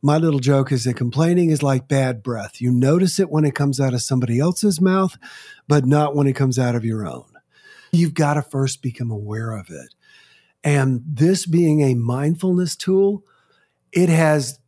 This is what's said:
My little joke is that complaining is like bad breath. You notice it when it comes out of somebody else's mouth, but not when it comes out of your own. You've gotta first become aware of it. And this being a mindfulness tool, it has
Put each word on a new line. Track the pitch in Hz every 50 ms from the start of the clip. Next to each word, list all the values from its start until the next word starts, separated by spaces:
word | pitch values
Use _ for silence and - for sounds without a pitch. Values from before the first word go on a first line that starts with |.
My | - 139 151 156
little | 160 165 147 139
joke | 123 131 143 139 135 135
is | 143 127 110
that | 127 120
complaining | - 123 120 117 131 160 165 175 180 175 165
is | 156 143
like | - 139 135 127 - _
bad | 147 139 135 127 123 113 104
breath. | 127 120 110 104 110 - -
You | 123 123
notice | 123 123 127 135 151 180 190 185 - -
it | 196 165
when | 147 156 151
it | 147 135
comes | - 143 143 139 127
out | 139 135 123
of | 123 113
somebody | - 135 127 120 117 117 120
else's | 143 170 180 - - 208 190 151
mouth, | 180 190 185 190 190 180 - - - - - - - - - - _
but | - 147 147 131
not | 127 143 147 151 147 139
when | 147 143 139
it | 131
comes | - 139 131 123
out | 117 127 123 120
of | 120 110
your | 113 110 110 104
own. | 82 64 62 - _ _ - _ _ _ _ _ - - - - _
You've | - 165 170 160 165
gotta | - 156 143 147 147 139
first | - - 135 135 131 - -
become | _ 135 117 - 123 117
aware | 113 104 104 101 107 107 110 113
of | 110 104 92 -
it. | 85 73 64 60 _ _ _ _ _ - _ _ _ _ _ _ _ _ -
And | 156 147 143 135 135 131 123 120
this | 156 151 113 147 170 190 185 -
being | 180 160 170 175 160 151 151
a | 147 135 127
mindfulness | 120 117 117 123 131 143 151 170 165 - 190 180 180 180 165 -
tool, | - - - 190 190 196 196 208 202 _ _ _ _ _ _ _ _ _ _ _ _ _ _ -
it | 170 175 175
has | 165 160 165 156 151 151 135 120 - _ _